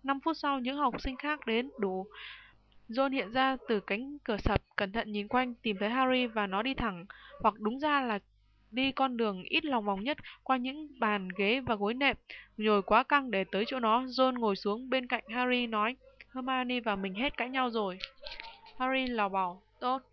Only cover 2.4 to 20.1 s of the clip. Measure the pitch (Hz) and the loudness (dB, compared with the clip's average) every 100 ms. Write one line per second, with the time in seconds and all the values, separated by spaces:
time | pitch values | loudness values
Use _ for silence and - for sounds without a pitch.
2.4 | - - _ - - 226 277 269 196 247 | -20 -20 _ -20 -6 0 2 0 0 2
3.4 | 269 262 - 214 - 202 269 294 - 208 | 2 0 0 -2 0 -4 -4 -8 -4 0
4.4 | - 202 _ - 202 220 214 208 202 254 | 2 2 _ -4 -2 -2 -4 -4 0 0
5.4 | 254 233 226 196 208 247 262 254 247 220 | 0 -2 -4 0 0 2 4 4 2 -2
6.4 | 202 190 240 262 233 175 196 - - - | -2 0 -2 -2 -2 -4 -12 -20 -20 0
7.4 | 220 208 214 262 302 285 254 202 _ _ | 0 2 -4 0 2 2 2 -2 _ _
8.4 | _ _ _ 226 269 262 269 240 226 185 | _ _ _ 0 0 2 0 2 0 0
9.4 | - 320 320 254 208 196 226 311 - - | -2 -2 2 0 0 -2 -2 -4 -8 -14
10.4 | - 254 247 294 302 269 226 208 185 180 | -2 0 0 -6 -12 -2 0 0 -2 0
11.4 | 196 254 247 214 202 247 277 226 _ - | 2 2 0 0 0 2 0 0 _ -20
12.4 | - - 214 208 190 214 262 285 262 196 | -16 -2 4 4 6 4 6 2 2 -2
13.4 | 190 190 226 262 233 226 262 247 262 247 | 0 -2 -2 0 4 4 2 2 4 4
14.4 | 220 196 202 214 262 262 247 233 - 233 | 0 0 -2 -4 0 -2 0 -4 -4 -2
15.4 | 254 247 240 214 214 262 - - - 254 | 2 2 0 0 0 -2 -16 -20 -14 -8
16.4 | 254 262 247 247 226 196 190 190 277 - | -4 -2 0 -2 0 -2 -2 -2 -4 -2
17.4 | 240 262 247 226 202 185 - - - - | -4 0 0 0 -2 -4 -10 -10 -16 -14
18.4 | - - - - 254 262 254 233 202 190 | -16 -18 -20 -4 0 0 0 0 0 2
19.4 | 185 185 _ _ 247 262 _ | -2 -4 _ _ -2 -2 _